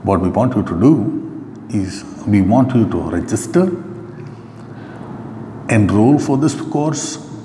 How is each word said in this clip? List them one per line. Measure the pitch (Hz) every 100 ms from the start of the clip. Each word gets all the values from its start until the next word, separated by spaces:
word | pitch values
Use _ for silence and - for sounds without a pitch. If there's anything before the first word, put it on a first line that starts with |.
What | 101 95
we | 90
want | 98 123
you | 117
to | 92 85
do | 123 151 107 - - - - - -
is | 104 92 - - -
we | - 101
want | 92 120 123 120
you | 104
to | 87
register, | 80 87 - 110 - 175 190 175 - - - - - - - - - - - - - - - - - - -
enroll | 113 98 98 117 147
for | - 135
this | 151
course | - - 147 151 143 - - - -